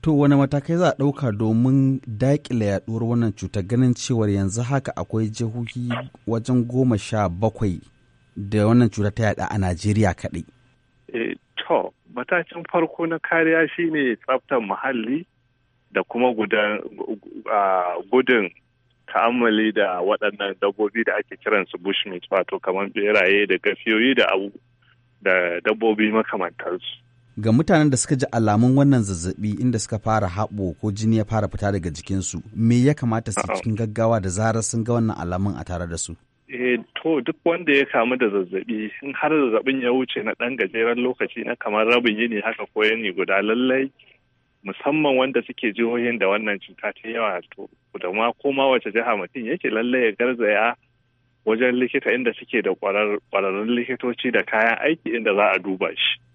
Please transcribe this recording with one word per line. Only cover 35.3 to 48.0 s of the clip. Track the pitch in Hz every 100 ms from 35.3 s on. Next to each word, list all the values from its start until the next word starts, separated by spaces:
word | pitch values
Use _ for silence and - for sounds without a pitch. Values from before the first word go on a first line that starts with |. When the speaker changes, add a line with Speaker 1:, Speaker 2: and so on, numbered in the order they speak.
| 90 101 65
Speaker 1:
a |
tare | 95 87 87
da | 82
su? | - 82 _ _ _
Speaker 2:
Eh, | 123 123 120 - -
to, | 160 151
duk | 120 160
wanda | 175 170 160
ya | 139 135
kamu | 123 117 127
da | 113
zazzabi, | 98 90 95 117 110 107 -
in | 139
har | 135 151
zazzabin | 156 127 110 131 135
ya | 123
wuce | 165 127 -
na | 110 -
ɗan | 123 127
gajeren | 98 113 113 120
lokaci | 123 123 101 117
na | 113 120
kamar | 113 107 110
rabin | 120 120 107
yini | 117 107
haka | 107 110 104
ko | 107
yini | 107 113 107 90
guda, | 90 98
lallai | 104 117 127 131 135 _ _ _ _ _ _ _
musamman | 98 - 143 156 147 127
wanda | 131 120 -
suke | - 117
jihohin | 101 117 120 120 117
da | 95
wannan | 104 107 98
cuta | - 92 104
ta | - 110
yawa, | 117 107 90 - -
to, | 98 _ _ 95